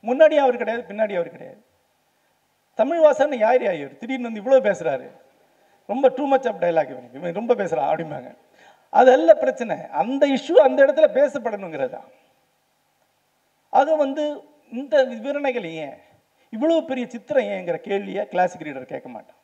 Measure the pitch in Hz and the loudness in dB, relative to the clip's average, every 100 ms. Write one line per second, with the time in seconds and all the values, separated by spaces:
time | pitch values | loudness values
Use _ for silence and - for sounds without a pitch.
0 | 214 262 311 302 269 240 220 233 214 202 | -4 4 6 6 2 0 -4 -6 -8 -4
1 | 214 190 165 - 131 208 _ _ _ _ | -4 -2 -6 -10 -20 -20 _ _ _ _
2 | _ _ _ _ _ _ _ - 254 339 | _ _ _ _ _ _ _ -4 -2 4
3 | 311 269 294 262 214 254 208 165 139 - | 4 4 0 0 2 2 0 -4 -8 -14
4 | 226 262 240 220 208 269 208 180 160 135 | -8 -8 -6 -8 2 4 4 -2 -2 -4
5 | 127 - _ _ _ _ _ _ - 220 | -8 -20 _ _ _ _ _ _ -8 2
6 | 269 - 285 269 240 202 175 165 139 127 | 2 2 0 0 0 -2 0 0 -2 -8
7 | 123 127 175 175 226 233 185 160 143 160 | -16 -10 -8 -6 0 0 2 -2 0 -2
8 | 160 139 123 - _ _ - _ _ - | -4 -10 -14 -20 _ _ -20 _ _ 6
9 | 254 262 330 320 269 - 226 160 - 147 | 6 6 6 6 4 -4 -6 -8 -6 -4
10 | 196 269 285 269 - 349 277 262 277 302 | -4 0 0 0 2 4 4 4 2 4
11 | 311 202 285 285 226 202 190 151 127 131 | 2 4 0 -2 -8 -8 -10 -6 -6 -8
12 | - _ _ _ _ _ _ _ _ _ | -18 _ _ _ _ _ _ _ _ _
13 | _ _ _ _ _ _ _ - 285 311 | _ _ _ _ _ _ _ 0 2 2
14 | 277 277 294 294 - _ _ 233 285 302 | 0 -2 -6 -6 -14 _ _ -14 -2 0
15 | 254 233 240 294 285 240 175 160 147 - | 0 -4 -8 -6 -4 -6 -8 -10 -12 -14
16 | _ _ _ _ _ 220 302 330 - 254 | _ _ _ _ _ -4 0 0 -2 -8
17 | 233 233 - 294 208 196 175 165 - 202 | -8 -12 -2 -2 -2 -6 -6 -8 -4 -6
18 | 196 190 208 180 180 - 151 131 127 135 | -4 -8 -6 -2 -2 -2 -12 -12 -12 -14
19 | 123 117 - _ | -14 -18 -20 _